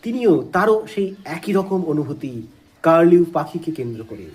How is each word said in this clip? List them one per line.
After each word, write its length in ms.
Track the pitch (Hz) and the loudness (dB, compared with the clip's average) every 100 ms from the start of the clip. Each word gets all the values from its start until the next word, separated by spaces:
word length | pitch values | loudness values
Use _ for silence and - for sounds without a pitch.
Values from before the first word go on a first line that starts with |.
তিনিও 480 | 233 247 233 151 120 | -6 -2 2 2 2
তারও 340 | 180 214 220 214 - | 0 2 2 0 -6
সেই 200 | 190 190 - | -6 -6 -14
একই 260 | 170 - | -12 -2
রকম 320 | 196 190 190 | -2 0 -4
অনুভূতি 640 | 165 151 143 143 139 120 - _ _ _ | -2 -2 -4 -8 -10 -10 -14 _ _ _
কার্লিউ 440 | 165 165 170 175 170 | 2 6 8 6 4
পাখিকে 380 | 156 151 170 - | -2 -6 -8 -8
কেন্দ্র 320 | 156 120 110 | -8 -8 -10
করে। 220 | 110 95 85 | -12 -16 -16